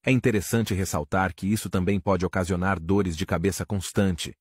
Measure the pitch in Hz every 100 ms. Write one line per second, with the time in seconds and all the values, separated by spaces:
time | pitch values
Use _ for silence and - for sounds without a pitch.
0 | - 131 127 107 - 117 110 95 95 80
1 | 73 95 92 - 95 107 95 95 90 101
2 | 101 92 90 95 87 90 92 90 80 98
3 | 92 80 95 87 95 - 90 104 - -
4 | 98 85 - -